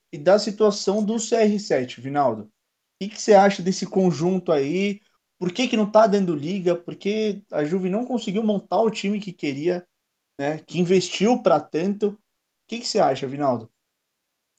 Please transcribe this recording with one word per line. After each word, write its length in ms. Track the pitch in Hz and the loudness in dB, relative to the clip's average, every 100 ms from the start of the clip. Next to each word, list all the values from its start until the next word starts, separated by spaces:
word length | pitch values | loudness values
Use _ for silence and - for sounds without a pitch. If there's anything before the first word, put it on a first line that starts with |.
| _ | _
e 60 | 160 | -2
da 220 | 156 208 | 4 4
situação 640 | 214 202 214 202 - 208 | 2 2 2 2 -2 0
do 160 | 202 226 | -2 -2
C 160 | - 226 | -2 2
R 240 | 214 208 | 2 2
sete, 400 | 208 147 127 - | 0 -2 -2 -8
Vinaldo? 420 | 131 143 131 107 | -4 0 0 -2
O 60 | 107 _ _ _ _ _ | -10 _ _ _ _ _
que, 100 | 196 | -12
que 120 | - | -4
você 120 | - | 6
acha 280 | 196 202 196 | 8 8 4
desse 240 | 175 190 185 | -2 -2 -2
conjunto 640 | 196 185 143 175 190 180 | 2 2 2 0 0 0
aí? 500 | 151 139 180 202 202 _ _ _ _ | 0 0 0 -2 -4 _ _ _ _
Por 140 | 180 | -6
que 160 | 208 254 | -2 0
que 80 | 220 | 0
não 120 | 208 | 2
tá 200 | 214 220 | 4 4
dando 260 | 202 180 | 4 0
liga? 400 | 151 151 196 175 | -2 -4 -2 -2
Por 220 | 175 170 156 | -2 -6 -8
que 480 | 196 220 214 202 - | -4 -2 -2 -4 -6
a 120 | 156 | -4
Juve 240 | 151 190 185 | -2 -2 -2
não 160 | 202 | -2
conseguiu 380 | 247 247 208 196 | -4 -4 -4 -2
montar 380 | 214 202 - 185 | 0 -2 -2 0
o 100 | 226 | 0
time 300 | 220 196 208 | -2 -4 -4
que 120 | 196 | -8
queria, 540 | - 151 135 170 180 - _ _ _ _ - | -6 -6 -2 -2 -4 -8 _ _ _ _ -6
né? 200 | 139 151 | -6 -6
Que 200 | - 160 | -6 -2
investiu 640 | 175 190 - - 208 247 | 2 2 0 0 0 2
pra 160 | 185 151 | 2 0
tanto? 500 | - 156 196 202 208 | 0 -4 -4 -2 -4
O 80 | 208 _ _ _ _ _ | -6 _ _ _ _ _
que 100 | 233 | -10
que 60 | - | -4
você 120 | 208 | 0
acha, 280 | 151 131 135 | 0 0 -6
Vinaldo? 420 | 139 143 117 113 _ _ _ _ _ _ _ _ | -4 -2 -2 -8 _ _ _ _ _ _ _ _